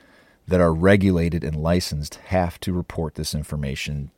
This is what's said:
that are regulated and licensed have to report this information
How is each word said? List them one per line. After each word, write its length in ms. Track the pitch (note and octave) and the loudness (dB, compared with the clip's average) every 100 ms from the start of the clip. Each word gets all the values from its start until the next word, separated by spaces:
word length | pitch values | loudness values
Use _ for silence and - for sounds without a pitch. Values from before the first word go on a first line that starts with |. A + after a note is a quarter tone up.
| _ _ _ _ - | _ _ _ _ -2
that 140 | F2+ | 2
are 120 | E2+ | 4
regulated 720 | D#2+ F#2 G#2 G2 F2 E2+ E2 | 4 6 6 6 2 2 0
and 120 | D2 D2+ | -4 -2
licensed 600 | D#2 F#2 - D2+ D2 - - | 0 0 0 -6 -8 -12 -4
have 320 | F#2 F2+ - | 0 0 -4
to 120 | - | -4
report 420 | F2+ F2 - D#2+ | -4 -4 -6 -6
this 200 | - D#2 | -6 -6
information 760 | D#2 D2 D2+ C#2 C#2 - D2 C#2 | -6 -6 -6 -4 -6 -6 -6 -8